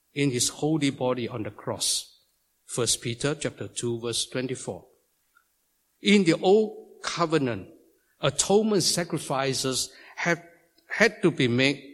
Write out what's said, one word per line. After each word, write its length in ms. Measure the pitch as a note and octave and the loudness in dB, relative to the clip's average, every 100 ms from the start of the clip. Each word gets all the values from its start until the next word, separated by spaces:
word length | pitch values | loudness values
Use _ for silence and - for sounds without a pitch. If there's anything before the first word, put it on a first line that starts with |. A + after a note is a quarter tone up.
| _ | _
in 160 | D3 C#3+ | -2 0
his 180 | B2 - | 0 -2
holy 420 | - D3+ D#3 C#3 | -2 -2 0 0
body 380 | - B2+ B2+ A2+ | 0 -2 -2 -4
on 140 | B2 | -6
the 80 | G#2 | -10
cross. 680 | - - G#2 - - - _ _ _ _ _ | -10 -8 -4 -2 -4 -6 _ _ _ _ _
First 360 | - - A2+ - | -10 -4 -2 -2
Peter 320 | B2 A#2 C#3+ | -4 -4 -4
chapter 340 | D#3 B2 - G#2 | -4 -6 -8 -12
two, 320 | - A#2+ A#2 | -6 -6 -4
verse 240 | A#2 A2+ - | -4 -4 -4
twenty-four. 580 | C3 C3 B2 - F2+ - _ _ _ _ _ _ _ _ _ _ _ | -4 -6 -6 -10 -12 -16 _ _ _ _ _ _ _ _ _ _ _
In 240 | G#3 G3+ | 4 6
the 100 | E3 | 6
old 680 | D#3+ F#3 G#3+ G#3+ - - - | 4 6 4 4 -4 -18 -12
covenant, 640 | - - E3 D#3 C3 G#2 F#2+ - _ _ _ _ | -6 -2 0 2 0 -2 -8 -20 _ _ _ _
atonement 640 | D3+ - - G3+ A3 G3+ | -2 0 2 4 4 2
sacrifices 1080 | - - E3+ D#3+ - C3+ C#3 B2+ C3 B2 - - - - | 2 -2 -2 -6 -4 -2 -2 -2 -2 -2 -6 -10 -18 -4
have 260 | F3 E3 - - _ _ - | -2 -2 -6 -20 _ _ -6
had 320 | - A3 A3 | 2 2 4
to 80 | F3 | 0
be 180 | D#3+ B2+ | 2 2
made 340 | A#2+ C3+ C#3+ - | 2 2 0 -8